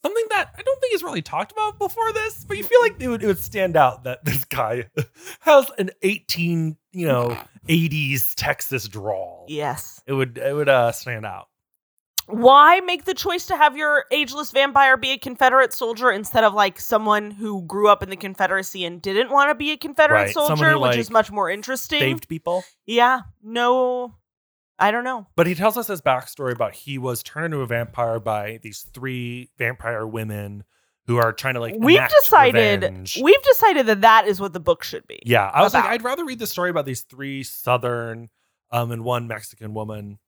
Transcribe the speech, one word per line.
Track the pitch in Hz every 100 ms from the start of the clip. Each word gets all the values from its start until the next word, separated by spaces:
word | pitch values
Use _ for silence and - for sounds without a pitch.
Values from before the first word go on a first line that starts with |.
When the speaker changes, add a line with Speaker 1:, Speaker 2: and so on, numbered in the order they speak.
Speaker 1:
Something | 330 440 440
that | 415 - -
I |
don't | - 539
think | 508 415
is |
really | 339 226
talked | - 156 202
about | 440 427 415
before | 392 - 453
this, | 440 440 440 -
but | 403
you |
feel | 403 494
like | 466 440
it | 254
would, | 233
it | 220
would | 185
stand | - 208 185 160
out | 131 - 127
that | 127 147
this | 131 -
guy | 139 110 123 113 - 131
<laughs> | _ - -
has | - 294 269 -
an | 185 -
eighteen, | 190 208 - 170 170 170 160 156 _
you | 180 165
know, | 123 120 120 -
Speaker 2:
<laughs> | _ -
Speaker 1:
eighties | 165 165 151 139 139 - -
Texas | - 143 - 131 110
drawl. | 104 101 95 90 85 -
Speaker 2:
Yes. | 151 147 135 - - -
Speaker 1:
It |
would, | 135 131 117
it | 135 143
would, | 143
uh, | 131 117
stand | - - 113 107
out. | 92 87 _ _ _ _ _ _ - -
Speaker 2:
Why | 214 240 277 302 359
make | 370 349 -
the |
choice | 359 403 349 -
to | 349
have | 302 277
your | 302 294 -
ageless | 294 277 277 302
vampire | 269 277 269 277 262
be | 262
a | 269
Confederate | 277 247 262 262 262
soldier | - 233 226 247
instead | 202 208 240
of, | 220 202
like, | 196 -
someone | - 214 214 208 208
who | 202 214 202 165
grew | 190 208
up | 202
in | 190
the | 190
Confederacy | 196 185 185 190 190 196
and | 175 175
didn't | 196 196 254
wanna | 277 285
be | 294 196
a | 208
Confederate | 320 294 302 208
Speaker 1:
Right, | 98
someone | - 294 156
Speaker 2:
soldier, | -
Speaker 1:
who, | 311
Speaker 2:
which | 127
Speaker 1:
like, | 120
Speaker 2:
is | 110
much | 226 -
more | 208 185
interesting? | 202 214 262 - 302
Speaker 1:
saved | 135 127 -
people? | 165 - 175 - _ -
Speaker 2:
Yeah, | 233 240 254 196 _
no, | 214 233 240 254 254 247 247 _ _ _ _ _ _ -
I | 202
don't | 226
know. | 247 254 196 -
Speaker 1:
But | 170
he |
tells | 170 208 226
us | 220
his | 185
backstory | 139 127 - - 131
about | 120 110
he | - 143 135
was | 127 120
turned | - 147 165
into | 151
a | 123
vampire | 120 117 - 117 113
by | 110 107 104 113
these | 110 104 -
three | - 131 127 120 123 123 _
vampire | 123 127 113 113 110
women | 113 110 104 101 101 - _ _ _ -
who | 120
are | 117
trying | 110 135
to, | 123
like, | 117 220
Speaker 2:
We've | 233 349
Speaker 1:
enact | - 605
Speaker 2:
decided, | - 294 262 233 214 202
Speaker 1:
revenge. | 190 - 92 -
Speaker 2:
we've | 277 539
decided | 554 508 427 339 226
that | 208
that | 226 220 208
is | 190
what | 196
the | 175
book | 165 165
should | - - _
be | - 117
Speaker 1:
Yeah, | 117 98
I | 143
was | 196 -
like, |
Speaker 2:
about. | -
Speaker 1:
"I'd | 226
rather | 240 277 320
read | 247
the | 214
story | - 180
about | 165 139
these | 123
three | - 127 139 135
Southern, | 123 - - 123 123 120 117 113 117 _ _ _ _
um, | 120 117
and | 117
one | 117 123 117
Mexican | 110 - - 110 107
woman | 107 107 104 101